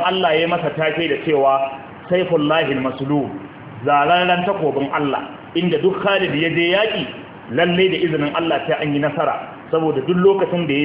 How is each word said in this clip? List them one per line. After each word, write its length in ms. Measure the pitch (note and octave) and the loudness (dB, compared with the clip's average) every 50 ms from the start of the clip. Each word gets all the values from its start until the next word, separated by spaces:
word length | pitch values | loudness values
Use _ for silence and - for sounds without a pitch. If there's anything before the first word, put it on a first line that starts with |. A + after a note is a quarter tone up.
| F3 | 0
Allah 300 | F3+ F#3 F#3 F3+ E3 D#3 | 0 0 2 2 2 2
ya 120 | D#3+ E3+ E3+ | 2 2 2
masa 240 | F3 E3+ D#3+ D3 - | 0 0 -2 -2 -2
take 340 | D#3 D#3+ D#3 D3 D#3+ E3 D3+ | 0 -2 0 0 -2 -2 -2
da 80 | C#3 - - | -2 -2 0
cewa, 300 | E3 D3+ C#3 C3+ C3+ C3+ C3+ C3+ C3+ - - - - - - - - | 0 2 4 4 4 4 2 0 -2 -6 -10 -14 -16 -18 -14 -4 -2
"Saifullahi 640 | F3+ F#3 F3+ - E3 D3+ D3 D3+ D#3 E3 D#3 C#3 C#3 | 0 0 2 2 0 0 2 2 2 2 2 0 -2
al-maslul," 540 | C3 C3 C3 C3 - C3+ C#3 D3 D3 B2 G2+ - - - - - - - - - A2 A#2 | -2 -2 -4 -4 -4 -4 -2 0 -2 -2 -4 -8 -12 -14 -16 -16 -18 -18 -16 -12 -4 0
zararren 560 | C#3+ C#3+ C#3+ C#3+ D#3 F3 F3+ F3+ F3+ F3+ F3+ F3+ | 2 4 4 4 4 4 4 4 2 2 2 2
takobin 460 | G3+ G3 - D#3+ C#3+ C3 C#3 C#3 C#3 | -2 -2 0 0 0 0 0 -2 -2
Allah, 300 | - D#3 D3 C#3 B2+ - - - - - - - - | -2 -2 0 0 -2 -4 -6 -8 -14 -16 -14 -6 -2
inda 240 | E3+ F3 F3 D#3+ D3 | 0 0 2 2 2
duk 220 | E3+ F#3+ F#3 - | 2 2 0 2
Khalid 320 | - G3+ G3 F#3+ F#3 D#3 C#3 | 0 2 2 2 0 0 0
ya 160 | D3 E3 E3 | 0 0 0
je 160 | D3+ E3+ E3+ E3+ F3+ | 2 2 2 2 2
yaƙi, 320 | G3+ A3 A3 - F#3+ C#3 - - - - - - - - - A#2 | 2 2 0 0 -4 -6 -6 -8 -14 -16 -16 -18 -18 -12 -4 0
lalle 300 | D3 F3 F3+ F3 F3+ F#3+ F#3+ | 0 2 2 4 2 2 2
da 80 | E3 | 2
izinin 380 | D#3+ F3 D#3+ D3+ D3 D3 D3 C#3+ | 2 0 0 0 0 -2 0 0
Allah 240 | E3 E3+ E3 D3 C3+ - | -2 0 0 0 -2 0
sai 160 | D#3+ D3+ - | -2 -2 -2
an 100 | D#3 D3 | -2 -2
yi 80 | C#3+ C#3+ | -2 0
nasara, 540 | D3 C#3+ C#3+ E3 D#3 C3 - - - - - - - - | 0 -2 0 0 -2 -2 -2 -4 -8 -12 -16 -14 -8 -2
saboda 320 | D#3+ D#3+ D#3+ D#3 C#3+ C3+ C3+ | -2 0 0 0 0 -2 0
duk 140 | D3+ F3+ F3 | 0 0 4
lokacin 480 | F3+ G3 G3 G3 F3+ E3 F3 F3 E3 | 4 4 4 4 0 0 0 -2 0
da 80 | D3 C#3 | 0 0
ya 60 | C#3+ | 0